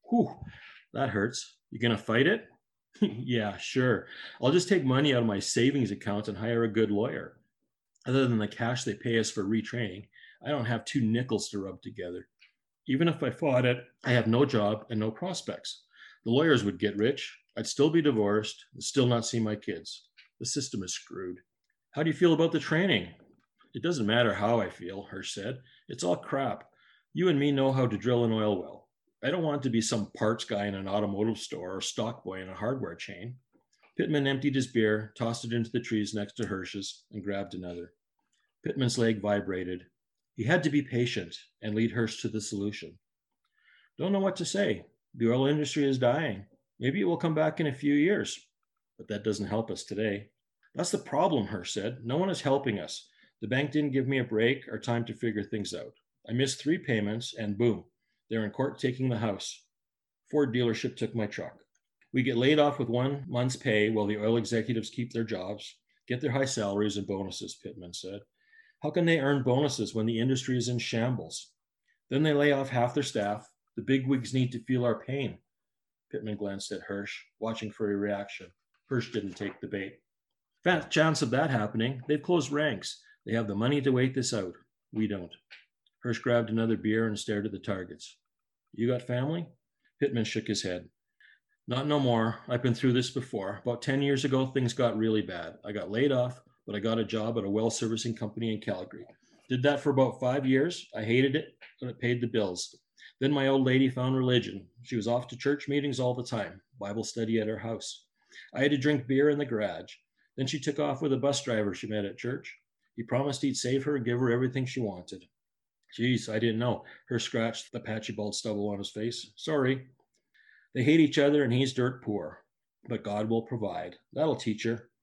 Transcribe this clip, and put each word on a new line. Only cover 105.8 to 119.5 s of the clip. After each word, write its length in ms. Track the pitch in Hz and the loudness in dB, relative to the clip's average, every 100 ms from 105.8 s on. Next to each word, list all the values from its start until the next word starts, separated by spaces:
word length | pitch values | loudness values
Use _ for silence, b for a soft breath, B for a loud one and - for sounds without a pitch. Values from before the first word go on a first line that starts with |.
| 143 127 | 0 0
all 160 | 123 | 0
the 80 | 127 | -2
time, 380 | - 113 92 95 _ - | -4 -4 -4 -10 _ -10
Bible 240 | 101 110 | -6 -4
study 380 | 110 117 110 113 | -6 -4 0 0
at 80 | 107 | 0
her 100 | 104 | -4
house. 480 | 110 113 - - _ _ B B B | -6 -8 -10 -14 _ _ B B B
I 80 | 127 | 0
had 120 | 143 | 2
to 40 | 143 | 4
drink 300 | 143 143 120 | 2 2 2
beer 240 | 135 147 | 4 4
in 80 | 143 | 2
the 60 | |
garage. 500 | 135 113 101 82 87 - _ _ _ - | -2 -2 -2 -4 -12 -20 _ _ _ -6
Then 100 | 131 | -4
she 140 | 147 | -2
took 180 | 147 143 | -4 -2
off 240 | 147 131 | -2 -2
with 100 | 151 | 0
a 40 | 131 | 2
bus 260 | 139 135 | 2 0
driver 300 | - 110 101 | 0 0 0
she 120 | 92 107 | -4 -4
met 180 | 107 | -4
at 140 | 101 - | -4 -6
church. 420 | 120 139 - - _ _ _ | -6 -6 -10 -20 _ _ _
He 80 | - | -12
promised 400 | 117 127 143 131 | -2 0 0 -2
he'd 140 | 139 135 | -2 -2
save 280 | 123 135 | 0 0
her 120 | 135 143 | 0 -2
and 80 | |
give 160 | 120 123 | 0 2
her 100 | 127 | 2
everything 360 | 120 127 131 127 | 2 2 0 -4
she 140 | 131 | -4
wanted." 480 | 107 90 - 95 - _ _ _ _ _ _ | -4 -6 -12 -16 -16 _ _ _ _ _ _
"Geez, 340 | - 120 120 117 | -2 2 2 0
I 100 | 107 | 0
didn't 200 | 117 110 | 2 2
know." 260 | 123 - B B - | 0 0 B B -4
Hirsch 160 | 117 | -4
scratched 480 | - 120 113 113 - | -2 0 -2 -4 -10
the 80 | 117 | -12
patchy 320 | - 110 - | -6 -6 -6
bald 220 | 107 104 | -6 -6
stubble 340 | 101 113 104 104 | -4 -4 -2 -4
on 100 | 98 | -4
his 120 | 98 | -8
face. 420 | 107 117 117 - | -6 -6 -6 -14
"Sorry." 540 | - - | -12 -2